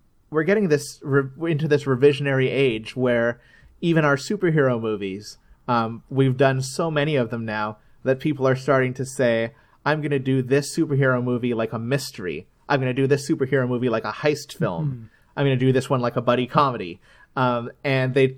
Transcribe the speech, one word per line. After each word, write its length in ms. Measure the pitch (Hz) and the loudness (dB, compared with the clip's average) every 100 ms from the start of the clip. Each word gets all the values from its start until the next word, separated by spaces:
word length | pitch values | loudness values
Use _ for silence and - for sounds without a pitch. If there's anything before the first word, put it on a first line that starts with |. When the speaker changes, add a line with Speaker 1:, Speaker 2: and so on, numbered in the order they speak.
| _ _ _ | _ _ _
Speaker 1:
we're 120 | 151 | -2
getting 240 | 160 208 190 | 2 2 2
this 320 | 143 - - | 2 0 -10
re-, 260 | 147 139 135 151 165 | 0 0 0 -4 -2
into 180 | 147 151 | -2 2
this 160 | 143 139 | 0 2
revisionary 640 | 123 143 135 143 131 131 | 4 4 4 0 0 2
age 460 | 127 135 110 113 127 | 2 0 0 -6 -2
where 440 | 123 120 117 120 _ - - _ | 0 2 0 -2 _ -20 -20 _
even 240 | 175 165 | 0 2
our 140 | 151 139 | 2 0
superhero 640 | - 208 175 156 135 117 | -2 -2 2 4 2 2
movies, 560 | 113 104 98 95 107 - _ - - | -2 -4 -4 -6 -12 -20 _ -14 -2
um, 340 | 120 113 117 - | -2 -2 -6 -4
we've 260 | 135 135 131 | 2 2 4
done 260 | 135 131 | 2 2
so 280 | 131 - 165 | -2 -4 -2
many 260 | 147 151 143 | 0 0 0
of 140 | 117 | 0
them 160 | 120 113 | -4 -4
now 320 | 107 107 110 _ - | -4 -4 -8 _ -6
that 160 | 127 135 | -2 0
people 280 | 156 131 131 | -2 0 0
are 80 | 131 | 0
starting 380 | - 135 127 127 | 0 0 0 -4
to 100 | 131 | -8
say, 480 | - 123 113 117 - _ _ 143 | 0 2 2 -2 -8 _ _ -2
"I'm 160 | 156 | -2
gonna 180 | 147 139 | -2 -2
do 220 | 131 135 | 0 0
this 340 | 127 139 143 - | 2 0 0 -2
superhero 480 | 160 139 135 127 | 0 2 2 2
movie 300 | 123 123 123 | 0 -2 -2
like 180 | 113 113 | -2 -2
a 80 | 113 | -4
mystery. 680 | 117 135 - - 90 76 - _ - | -4 -4 -4 -8 -8 -8 -12 _ -4
I'm 100 | 143 | -2
gonna 120 | 127 | 0
do 140 | 127 135 | 0 2
this 220 | 139 - | 0 0
superhero 380 | 160 131 139 123 | -2 0 0 0
movie 220 | 123 123 | 0 0
like 140 | 113 107 | -2 -4
a 60 | |
heist 420 | - 151 135 - | -2 -2 -2 -6
film. 320 | - 107 90 151 | -4 -4 -2 -6
Speaker 2:
Mm-hmm. 180 | 123 113 _ _ - | -6 -14 _ _ -2
Speaker 1:
I'm 80 | 139 | 0
gonna 100 | 131 | 2
do 160 | 131 | 2
this 180 | 127 - | 2 0
one 120 | 131 | 0
like 140 | 120 135 | 0 -2
a 60 | |
buddy 260 | 117 123 123 | 0 0 2
comedy." 520 | 156 139 117 90 87 _ - - 139 | 2 2 0 -8 -12 _ -20 -10 -2
Um, 340 | 127 120 120 - | 0 0 -4 -8
and 300 | 143 135 127 135 | -2 0 0 2
they, 220 | 131 | 2